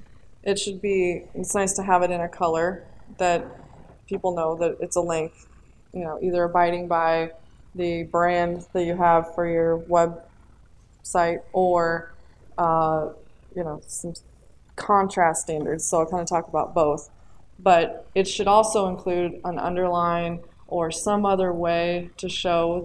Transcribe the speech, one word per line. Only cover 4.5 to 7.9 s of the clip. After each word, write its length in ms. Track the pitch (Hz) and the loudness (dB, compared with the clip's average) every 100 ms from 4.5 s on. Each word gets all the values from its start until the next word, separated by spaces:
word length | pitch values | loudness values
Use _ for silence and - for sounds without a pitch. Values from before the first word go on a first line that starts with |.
| 165 | 0
that 220 | 165 131 | -2 -2
it's 160 | 175 175 | -4 -2
a 60 | |
link, 320 | 170 165 160 - - - - - - | 0 -2 -4 -8 -20 -20 -20 -20 -14
you 100 | 185 | -8
know, 160 | 165 151 | -8 -4
either 220 | 185 175 | -2 0
abiding 440 | 170 175 175 175 175 | 2 2 2 0 -2
by 440 | 170 165 165 165 - - - - 185 | 0 2 0 -2 -8 -20 -20 -14 -6
the 280 | 175 | -4